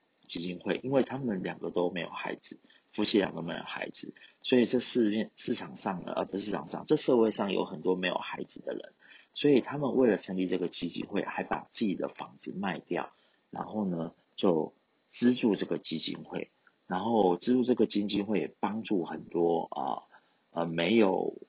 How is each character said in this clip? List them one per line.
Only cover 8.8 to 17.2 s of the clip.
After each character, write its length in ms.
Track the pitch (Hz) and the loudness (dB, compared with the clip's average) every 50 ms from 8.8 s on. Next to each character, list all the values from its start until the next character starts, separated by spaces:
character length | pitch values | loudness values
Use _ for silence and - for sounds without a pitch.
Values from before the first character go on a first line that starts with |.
| - - - _ _ - - - - _ _ | -10 -14 -18 _ _ -20 -20 -20 -20 _ _
所 160 | - - 147 | 0 4 6
以 100 | 143 120 | 6 6
他 200 | - - 135 147 | 4 2 -2 -4
们 160 | 147 127 104 | -2 0 2
为 120 | 123 131 120 | 4 4 4
了 100 | 104 - | 4 2
成 200 | - - 95 92 | 0 -2 -2 -2
立 80 | 92 | 0
这 140 | 90 90 92 | 0 0 -2
个 80 | 90 85 | -2 -2
基 200 | - - - 85 | -2 -2 -2 -2
金 200 | - - - - | -4 -6 -6 -4
会， 160 | 101 98 - | -4 -4 -4
还 200 | - - - 92 | -4 -4 -6 -6
把 240 | - - 76 - - | -4 -6 -6 -6 -6
自 120 | - - 123 | -2 0 0
己 100 | 101 87 | 0 0
的 120 | - 76 - | -2 -4 -6
房 280 | - - 73 - - - | -6 -10 -14 -14 -12 -12
子 160 | - - - | -12 -10 -8
卖 240 | 90 101 95 82 67 | -6 -4 -4 -4 -6
掉， 340 | - _ 87 82 - - - _ _ _ _ _ _ _ | -6 _ -4 -4 -4 -6 -10 _ _ _ _ _ _ _
然 160 | - - 87 | -10 -10 -8
后 200 | 87 92 107 104 | -6 -4 -4 -2
呢， 280 | 95 87 82 82 85 - _ _ _ _ | -2 -2 -2 -4 -6 -8 _ _ _ _
就 380 | - - 98 85 78 78 78 - _ _ _ _ _ _ _ | 2 4 4 4 4 2 0 -6 _ _ _ _ _ _ _
资 260 | - - 120 123 123 | -2 2 4 4 4
助 220 | 120 - 117 98 | 4 4 2 2
这 100 | - 95 | 2 0
个 140 | - 85 80 | -2 -4 -2
基 180 | - - 80 80 | -2 -2 -2 -2
金 260 | - - 85 82 78 | -2 -2 -4 -6 -10
会， 280 | - - 87 - - _ _ _ _ _ _ _ | -10 -8 -8 -8 -8 _ _ _ _ _ _ _
然 180 | - - - 113 | -6 -4 -2 0
后 320 | 117 117 110 | 2 4 4